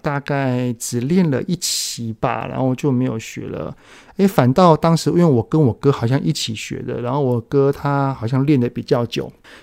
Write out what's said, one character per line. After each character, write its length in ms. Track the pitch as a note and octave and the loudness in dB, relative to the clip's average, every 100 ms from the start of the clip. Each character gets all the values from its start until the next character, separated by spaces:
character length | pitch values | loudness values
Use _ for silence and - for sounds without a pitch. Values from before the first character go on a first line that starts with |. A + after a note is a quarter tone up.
大 160 | D#3 C#3+ | -6 -6
概 540 | - C#3 C3+ B2 B2 | -4 -2 0 0 -2
只 260 | A#2 - A#2+ | -4 -6 -6
练 280 | C3 F3+ E3+ | 0 2 2
了 100 | B2 | 0
一 100 | - | -2
期 580 | E3+ - - - - A2+ | -4 -4 -4 -6 -8 -8
吧， 340 | A2 B2+ A#2 - | -4 -4 -4 -6
然 80 | C3 | -2
后 160 | C3 | -2
就 160 | B2+ D3 | 0 0
没 140 | B2 | 0
有 120 | C3 A2+ | 0 -4
学 260 | - B2 | -10 -12
了。 340 | - F#2+ D#2 - - - - - | -10 -8 -10 -12 -20 -20 -16 0
诶， 100 | G3 | 2
反 260 | D#3+ B2 | 4 4
倒 240 | C3+ F3+ D#3 | 6 6 6
当 200 | F3+ E3 | 4 2
时 140 | D3 | 2
因 60 | E3+ | 2
为 60 | |
我 160 | E3+ B2 - | 4 4 2
跟 140 | D#3 | 2
我 100 | C3+ | 2
哥 180 | G#2 C#3 | 2 0
好 120 | C#3 | 2
像 160 | A#2 C3+ | 0 0
一 120 | E3 | 0
起 200 | D3 - | -2 -6
学 300 | A2 - - | -8 -10 -10
的， 180 | B2+ A#2+ | -8 -6
然 120 | A#2+ | -4
后 80 | C#3 | -2
我 200 | C3+ B2 | 0 0
哥 280 | - C#3 C#3 | 0 2 2
他 420 | C#3 C#3+ C#3+ C#3 | 0 -2 0 0
好 120 | B2+ A#2 | -2 -2
像 180 | C3 | 0
练 140 | C#3 C#3+ | 2 2
得 100 | A#2+ | 2
比 140 | - | -4
较 240 | - C3 A#2 | -2 -2 0
久， 240 | - - - - - | -4 -8 -12 -20 -20